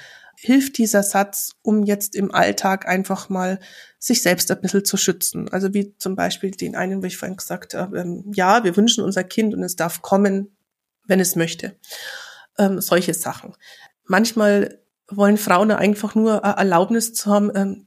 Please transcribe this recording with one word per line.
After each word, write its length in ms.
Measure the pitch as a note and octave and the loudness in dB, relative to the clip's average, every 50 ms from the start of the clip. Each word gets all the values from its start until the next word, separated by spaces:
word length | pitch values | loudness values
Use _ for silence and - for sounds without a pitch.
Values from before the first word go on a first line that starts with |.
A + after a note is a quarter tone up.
| - - - - - - _ | -20 -20 -20 -20 -20 -20 _
hilft 420 | _ - - B3+ C#4 C4+ C4+ - - | _ 0 4 4 4 4 2 0 0
dieser 260 | A3+ G#3+ G#3+ G3+ G3+ | 0 2 2 2 2
Satz, 500 | G3+ - G3 G3+ G3+ - - - - - _ | 2 2 0 0 0 -2 -8 -8 -10 -12 _
um 220 | - A3+ G#3+ G#3+ G#3 | -2 0 2 2 2
jetzt 320 | G3+ G3+ G3+ G#3 - - | 2 0 -2 -2 -6 -4
im 180 | - G3 F#3 - | -4 -4 0 2
Alltag 540 | F#3 F3+ G3+ G3+ - - G3 F#3+ F#3+ - - | 2 4 4 2 0 0 0 -2 -2 -2 -2
einfach 420 | F3+ F#3+ F#3+ - F#3+ F#3+ - - | -2 -2 -2 -2 -4 -6 -6 -6
mal 300 | F#3+ F#3 F#3 F#3 F#3+ F#3+ - - - - - - _ _ | -4 -4 -2 -2 -4 -6 -8 -14 -20 -20 -20 -20 _ _
sich 240 | - - B3 A#3+ - | -2 0 0 2 2
selbst 260 | F3 F3+ F3 - - | 2 2 2 0 -2
ein 100 | - - | -2 -2
bisschen 240 | - F3+ - G3 G3+ | -2 -2 0 0 0
zu 140 | - - F#3 | 0 -2 -2
schützen. 520 | - - F3 F#3 - - - F3 E3 - | 0 0 -2 -2 -2 -6 -6 -6 -8 -6
Also 240 | - F#3 G3 F#3+ G3 | -6 -4 -4 -2 -2
wie 220 | G3+ G3+ G3+ - - | -2 -4 -4 -8 -10
zum 180 | - F#3+ F#3+ | -8 -6 -4
Beispiel 360 | F#3+ F3 F3+ F3+ - - F#3+ | -2 -2 -2 -2 -4 -6 -8
den 240 | F#3+ - F3+ F3 - | -6 -6 -8 -8 -6
einen, 280 | - F3+ F#3+ G3 G3 F#3 | -4 -4 -4 -4 -4 -6
wo 20 | |
ich 120 | F#3 F3+ - | -6 -8 -8
vorhin 200 | - - F#3 F#3+ | -10 -10 -10 -10
gesagt 380 | - - F3 F#3 - - - | -10 -10 -10 -10 -10 -10 -8
habe, 240 | - F3+ F#3+ G3 E3+ | -8 -6 -6 -6 -6
ähm, 320 | F3+ F3 F3 F3+ F#3 G3+ G#3 | -6 -6 -8 -10 -10 -8 -4
"Ja, 300 | G3 F3+ F#3 G#3 A#3+ A#3 | 0 2 4 4 4 4
wir 120 | F3+ F3 | 2 2
wünschen 280 | G#3 G#3 A#3 - - G3 | 2 4 4 2 0 0
unser 200 | F3+ F#3+ F#3 F3+ | -2 -2 -4 -4
Kind 300 | F3+ - - A3 G#3+ G#3 | -4 -2 -2 -2 -2 -2
und 80 | - | -4
es 140 | F#3 F3+ F3+ | -6 -6 -4
darf 260 | - E3 E3+ - - | -4 -4 -4 -6 -8
kommen, 540 | - - G3 G3 G3+ G3+ F#3+ G3 G3+ - _ _ _ _ _ _ _ _ _ _ _ | -4 0 2 4 4 4 2 0 -4 -6 _ _ _ _ _ _ _ _ _ _ _
wenn 140 | - F#3+ F#3+ | 0 2 2
es 160 | F#3 F3 - | 2 2 0
möchte." 420 | E3+ E3 E3 - - - - - _ _ - - - - - - - - - - - - _ _ - | -2 -2 -2 -4 -8 -12 -14 -14 _ _ -18 -16 -14 -14 -14 -14 -16 -16 -18 -20 -20 -20 _ _ 0
Ähm, 240 | G#3 G3 G3 F3 | 2 2 2 0
solche 320 | G3 - - F3+ F3+ F3+ D#3+ | 0 2 2 2 2 0 -2
Sachen. 420 | - - - - - - - - _ _ - - - - - _ _ _ | -4 -4 -6 -8 -10 -12 -20 -20 _ _ -20 -20 -20 -20 -20 _ _ _
Manchmal 720 | - F#3+ G#3 A3+ A3+ - A3+ G#3+ G#3 G3+ G3+ G3 - - - _ _ _ _ _ - | 0 2 2 2 2 2 2 2 4 4 2 2 -2 -4 -12 _ _ _ _ _ -8
wollen 300 | G3 G3+ G3+ G3+ G#3 G#3 | -2 2 4 4 4 4
Frauen 340 | G#3 G#3 F#3 F3+ G#3 G#3+ | 4 2 2 4 4 2
einfach 440 | G#3 - - G3 G#3 G3+ - G#3 - | 2 2 2 2 0 0 -2 -2 0
nur 280 | A3 G#3+ A3 G#3+ G3+ - | 2 2 2 2 2 0
eine 120 | G3+ G3 | 0 0
Erlaubnis 580 | - G3 G3 F3+ E3 F#3 G3+ A#3 A#3 A3+ - - | 2 2 4 4 4 2 2 0 -2 -2 -2 -6
zu 160 | - - G3+ | -4 0 2
haben, 220 | G3+ G#3 G#3 G#3 G3+ | 2 2 2 2 0
ähm, 320 | G3 G3 G3 G3 - - | 0 -2 -2 -4 -8 -14